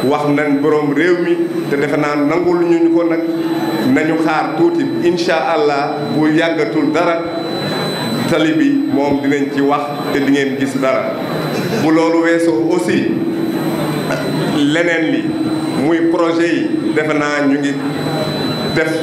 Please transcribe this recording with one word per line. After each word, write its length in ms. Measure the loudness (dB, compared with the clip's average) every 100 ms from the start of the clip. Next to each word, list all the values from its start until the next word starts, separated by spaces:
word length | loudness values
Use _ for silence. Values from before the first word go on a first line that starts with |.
Wax 220 | 2 2 2
nañ 300 | 2 2 2
borom 320 | 2 2 2
réew 240 | 2 2 2
mi, 120 | 0 0 0 -2 -2
te 60 | -2
defe 200 | 0 0
naa 180 | 0 0
nangul 500 | 2 2 2 2 2
ñu 280 | 4 4
ko 100 | 4
nag, 160 | 2 0 -2 -2 -2 -2 -2 -2 2
nañu 240 | 2 2 0 0
xaar 300 | 0 -2 2
tuuti, 260 | 2 2 -2 0
incha 320 | 0 0 0 0 0
Allah, 440 | 0 2 0 -2 -4 -2 0
bu 120 | 2
yàggatul 640 | 2 2 0 0 0 0
dara, 300 | 2 0 0 -4 -6 -6 -4 -4 -4 -4 -4 -4 -4 0
tali 240 | 2 2
bi 300 | 2 2 2 0
moom 280 | 0 0 0
dinañ 300 | 0 0 0
ci 80 | 0
wax 200 | 2 0 -2 -6 -2
te 60 | 0
di 120 | 0
ngeen 260 | 0 0 -2
gis 160 | -4 0
dara. 340 | 0 0 -2 -6 -6 -6 -4 -4 -2 0
Bu 60 | 2
loolu 320 | 4 4 2
weesoo 460 | 2 2 2 2 0
aussi, 400 | 0 2 0 0 -2 -2 -2 -2 -2 -2 -2 -2 -2 -4 -4 -2 -2 -2 0
leneen 540 | 2 2 0 0 0
li 120 | -2 -2 -2 -2 -2 -4 -2
muy 260 | 0 2 2
projet 400 | 2 2 2 0
yi, 160 | 0 0 -2 0 0
defe 180 | 0
naa 320 | 0 0 0 2
ñu 100 | 2
ngi 140 | 0 -2 -4 -4 -4 -4 -4 -4 -4 -4 -2 -2
def 160 | -2 -2